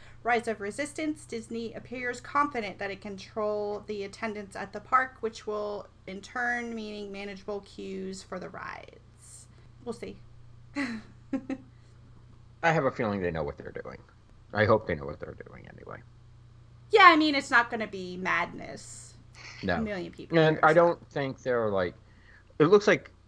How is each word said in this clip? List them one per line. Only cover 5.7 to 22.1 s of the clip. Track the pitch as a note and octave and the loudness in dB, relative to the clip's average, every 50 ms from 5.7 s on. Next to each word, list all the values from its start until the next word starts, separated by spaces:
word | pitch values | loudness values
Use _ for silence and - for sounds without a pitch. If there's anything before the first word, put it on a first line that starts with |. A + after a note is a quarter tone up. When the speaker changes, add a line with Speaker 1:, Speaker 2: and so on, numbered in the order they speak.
| G#3 G3+ - - - - - | -6 -8 -10 -14 -20 -18 -14
Speaker 1:
in | F#3+ F#3 G3+ | -12 -12 -12
turn | - - - B3 A#3+ A#3+ A#3+ A#3+ A#3 A#3 A#3 | -12 -10 -6 -4 -2 -2 -2 -2 -4 -6 -8
meaning | A3 G#3+ G#3+ G#3 G#3 G3+ G3 | -8 -8 -8 -10 -10 -10 -10
manageable | G3 G3 G3+ G3+ G3+ F#3+ - G#3+ G#3 G3 | -10 -10 -10 -10 -12 -10 -8 -8 -8 -8
queues | G3 - - - G3 G3 F#3+ F#3+ F#3+ F#3+ F#3+ F#3+ | -10 -12 -14 -12 -10 -8 -8 -8 -8 -8 -10 -12
for | - - F#3+ F3+ | -12 -10 -10 -10
the | F3+ - | -10 -10
rides. | - - - - - G1+ - - - - - - - - - - - - - - - - - - - - - | -12 -10 -10 -10 -10 -12 -14 -18 -20 -20 -20 -20 -20 -20 -20 -20 -20 -20 -20 -20 -20 -20 -20 -20 -20 -12 -10
We'll | A#3+ A3+ | -10 -10
see. | - G3 - G3 - - - - - - | -10 -12 -14 -14 -16 -18 -20 -20 -20 -20
<laughs> | - - - - - - | -20 -20 -20 -20 -10 -6
Speaker 2:
I | C#4+ C#4 A#3+ A3+ G#3+ - - - - - - C4+ C4 - - C4+ - - - - - - - - - - - - - - - - - - - - - E3 E3 | -6 -6 -6 -6 -10 -12 -16 -20 -20 -10 -8 -8 -8 -6 -8 -10 -10 -12 -16 -20 -20 -20 -20 -20 -20 -20 -20 -20 -20 -20 -20 -20 -20 -20 -20 -6 0 2 2
have | D#3+ D#3+ C3+ | 4 4 2
a | B2+ | 0
feeling | - - A#2+ G#2 G2+ G2 | 0 0 0 0 0 0
they | F2+ F2 | -2 -2
know | D#2+ D#2+ D2+ | -2 -2 -4
what | C#2 - | -4 -6
they're | - - - - - | -10 -12 -12 -12 -12
doing. | - C2 C2 - - - - - - - - - - - | -12 -12 -14 -16 -18 -20 -20 -20 -20 -20 -20 -20 -14 -2
I | - G#2 G#2+ | 2 4 6
hope | G2+ A2 G#2+ - | 6 6 4 4
they | - F2 | 0 -4
know | D2 C#2 | -4 -4
what | C#2+ - - | -8 -10 -10
they're | - - - - - | -12 -14 -14 -14 -18
doing | - - - - G1+ | -18 -20 -20 -20 -20
anyway. | - - - - - - - - - - - - - - - - - - - - - - - - | -20 -18 -16 -16 -16 -16 -18 -20 -20 -20 -20 -20 -20 -20 -20 -20 -20 -20 -20 -20 -20 -20 0 4
Speaker 1:
Yeah, | - G#4+ F#4+ | 8 10 10
I | F4 E4 | 10 10
mean, | D#4 D#4 D#4 C#4+ | 10 6 4 2
it's | C#4 C#4 - | 0 0 4
not | C4+ A#3+ A#3 - | 4 4 4 2
gonna | A#3+ A3 G#3+ | -2 -6 -6
be | G3+ G3 F#3+ F#3 F3+ F3+ F3+ | -6 -8 -8 -10 -8 -8 -4
madness. | F#3 E3+ E3 E3+ F3 - - - - - - G#3+ - - - - - - - - - - - - - - - - | -2 0 0 0 -2 -4 -6 -10 -12 -12 -14 -14 -16 -16 -16 -18 -18 -20 -20 -20 -20 -20 -20 -20 -20 -18 -12 -6
Speaker 2:
No. | - F#2 F2 | -2 -2 0
Speaker 1:
A | - | 0
million | A3 G#3 G3+ F3+ F3 - | -2 -4 -4 -6 -8 -10
people | - - - - D#3+ E3 | -12 -14 -6 2 4 6
Speaker 2:
And | D#3 D#3 D#3 | 6 6 6
Speaker 1:
there, | - - | 6 6
Speaker 2:
I | D#3 | 6
Speaker 1:
so. | D#3 | 8
Speaker 2:
don't | F3 E3+ F3 E3 - - - | 8 6 6 4 0 -6 -8
think | - D3 C3+ C3+ A#2+ - | -4 -4 -4 -4 -4 -4
they're, | - C3 B2 A#2 A2+ G#2+ | -2 0 0 2 2 2
like, | G2 F#2+ F#2 F2 - - - - | 2 0 0 0 -2 -8 -18 -20